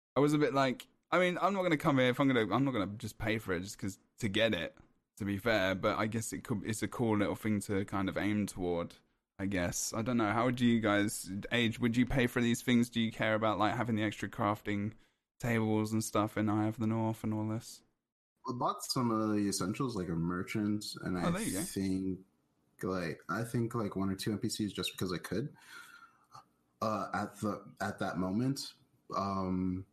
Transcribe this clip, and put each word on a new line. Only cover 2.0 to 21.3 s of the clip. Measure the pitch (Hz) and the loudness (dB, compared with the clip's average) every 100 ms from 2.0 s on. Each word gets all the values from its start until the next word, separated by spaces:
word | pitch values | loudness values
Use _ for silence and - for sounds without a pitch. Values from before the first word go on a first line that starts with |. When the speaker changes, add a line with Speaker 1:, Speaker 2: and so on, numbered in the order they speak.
| 127 | 6
Speaker 1:
if | 123 | 6
I'm | 139 | 4
gonna, | 127 107 | 4 4
I'm | 117 | 4
not | 139 | 2
gonna | 120 95 107 | 2 -2 -4
just | 107 - | -8 -4
pay | 107 110 | 0 0
for | 101 | 0
it | 87 | -2
just | 95 - | -4 -8
'cause | 101 - _ - | -8 -8 _ -6
to | 113 | -2
get | 104 113 | 2 4
it, | 90 78 - - _ _ - | 2 -2 -10 -20 _ _ -8
to | |
be | 101 101 | -4 -2
fair, | 120 107 95 | 0 2 2
but | 95 107 78 | 2 0 0
I | 110 | -2
guess | 113 - | -2 -4
it | - | -6
could, | - 107 | -4 -4
it's | 95 113 | -4 -4
a | 104 | -4
cool | - 120 104 | 0 2 2
little | 95 92 | 2 0
thing | 110 107 | 0 -2
to | - 98 101 | 0 -2 -2
kind | 98 95 | -2 -2
of | 80 | 0
aim | 98 104 98 | 0 0 -2
toward, | - 90 85 87 - _ _ _ - | -2 -2 -2 -4 -10 _ _ _ -8
I | 95 | -4
guess. | 95 87 - - | 0 -2 -2 -4
I | 113 | -4
don't | 110 120 | 0 0
know. | 107 | 2
How | 110 | 2
would | 123 123 | 0 4
you | 120 117 | 4 4
guys, | 107 104 104 - - 98 - | 4 4 2 -2 -6 -8 -2
Age, | 120 117 110 | 0 2 2
would | 120 117 | 2 4
you | |
pay | 120 139 120 | 4 4 2
for | 127 | 2
these | 117 120 | 2 2
things? | - 120 120 | 4 4 4
Do | 120 | 2
you | 113 | -2
care | - 113 | 0 0
about, | 110 107 92 | 2 2 2
like, | 104 110 | 2 0
having | 110 110 | 0 0
the | |
extra | 107 - - | 0 -2 -6
crafting | - 104 107 - 101 107 - _ _ _ - | -2 0 0 -2 -4 -4 -8 _ _ _ -6
tables | 123 117 110 110 107 | -2 2 2 2 2
and | 110 | 0
stuff | 110 110 107 - | 0 0 0 0
in | 107 | 0
Eye | 107 110 | 2 0
of | 110 | 0
the | 110 | 0
North | 113 110 110 | 0 0 -2
and | 110 | -4
all | 107 107 | -2 -2
this? | 113 - - _ _ _ _ _ _ - | -6 -8 -16 _ _ _ _ _ _ -8
Speaker 2:
I | |
bought | 123 156 208 | -4 -2 -4
some | - 139 120 | -4 -2 0
of | 110 107 | 2 2
the | 104 101 | 2 0
essentials, | 95 92 - 135 | 0 -2 -2 -2
like | 104 87 | -2 -2
a | |
merchant, | 82 85 90 98 113 104 104 - - | -2 0 -2 -2 -2 0 0 -4 -8
and | 87 90 | -4 -2
Speaker 1:
Oh, | |
Speaker 2:
I | 87 | -2